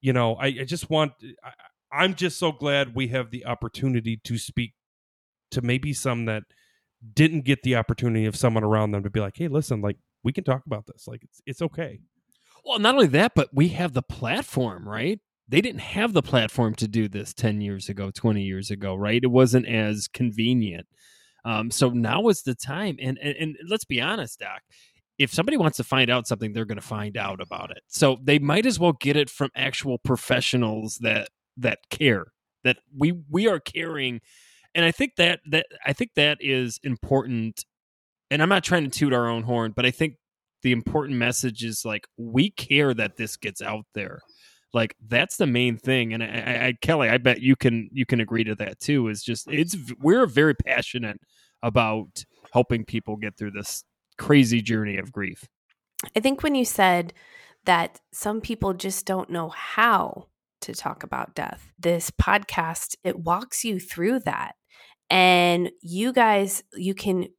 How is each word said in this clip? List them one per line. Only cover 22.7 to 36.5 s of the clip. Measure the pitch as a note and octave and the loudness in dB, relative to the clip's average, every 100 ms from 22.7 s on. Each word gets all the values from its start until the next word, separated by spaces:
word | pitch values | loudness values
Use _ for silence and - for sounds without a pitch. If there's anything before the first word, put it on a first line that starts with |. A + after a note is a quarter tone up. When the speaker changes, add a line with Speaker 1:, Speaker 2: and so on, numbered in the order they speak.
| D3 G#3 C3+ | -6 -6 -4
Speaker 2:
And, | C3 C3 | -6 -6
and, | D3 C#3+ | -6 -4
and | D#3+ C#3+ E3+ | -6 -8 -6
let's | G#3+ - | -6 -2
be | B2 | -2
honest, | C#3 G#3+ B2+ - | 0 -2 -6 -10
Doc, | G2 F#2+ - _ _ _ _ - | -12 -14 -16 _ _ _ _ -2
if | C#3 | 0
somebody | - E3 D4 | 2 0 2
wants | D#3+ - | 2 0
to | |
find | A#2+ C3 B2 | -2 2 2
out | B2 A#2 | 2 0
something, | G#2+ A2 | -4 -4
they're | G#2+ A2 | -4 -6
gonna | G#2 | -8
find | - G#2+ G#2 G2+ | -8 -8 -6 -6
out | G2 F#2+ | -8 -8
about | F2+ G2 - | -10 -12 -12
it. | - _ | -16 _
So | - D3 C3 | 2 2 2
they | C3 D3 | 2 2
might | C#3+ E3 A#3 | 4 2 2
as | F#3 | 2
well | F3 | 2
get | D3 C#3 D3 | 2 0 0
it | C#3+ | 0
from | - C#3 - | -2 -6 -2
actual | C3 B2+ C#3+ B2 | -4 -4 -4 -4
professionals | - B2+ - B2+ - C3 A2+ A2 G#2+ - | 0 -2 0 0 2 0 0 -2 -8 -6
that, | A#2 G#2+ - - _ - | -2 -2 -4 -14 _ -4
that | B2 G#2+ _ | -2 -2 _
care, | - D3+ G#2 E2 _ _ _ | 0 2 2 -2 _ _ _
that | B2+ A#2+ _ | -2 -2 _
we, | C#3+ D3+ F3 C#3+ | 0 0 0 -2
we | D#3 A3 | 0 2
are | F3 | 0
caring. | - - E3 D#3 C3 A#2+ - _ _ _ _ | -4 -8 -6 -4 -4 -6 -10 _ _ _ _
And | E3+ | 2
I | E3+ | 2
think | - C4+ - | 2 -2 2
that, | E3+ E3+ - | 2 2 0
that, | D#3 - - - | -2 -2 -6 -4
I | |
think | C#3+ A#3+ - | -2 -2 2
that | D3 D3 | 2 2
is | C#3 | 0